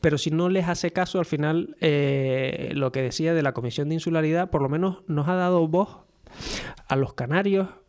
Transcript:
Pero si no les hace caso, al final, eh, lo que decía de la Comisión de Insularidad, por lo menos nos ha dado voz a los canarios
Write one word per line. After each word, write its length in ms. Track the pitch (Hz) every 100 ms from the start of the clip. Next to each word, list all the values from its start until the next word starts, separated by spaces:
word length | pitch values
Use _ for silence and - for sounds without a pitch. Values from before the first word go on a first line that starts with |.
Pero 160 | 165 147
si 120 | -
no 200 | 156 180
les 180 | 190 175
hace 220 | 170 175
caso, 280 | 185 180 190
al 60 |
final, 500 | 170 151 151 160 180 -
eh, 920 | 160 147 143 139 135 131 131 - -
lo 180 | 143 131
que 80 | 131
decía 320 | 131 - 160
de 100 | 165
la 120 | 143
Comisión 340 | 127 123 117 147
de 60 |
Insularidad, 560 | 160 165 165 156 165 185
por 100 | 156
lo 80 | 139
menos 300 | 151 190 185 -
nos 220 | 147 143
ha 60 |
dado 320 | 185 180 180 160
voz 340 | 170 208 - - _ - - - - - - -
a 80 | 135
los 180 | 135
canarios 540 | - 123 160 202 190 190 -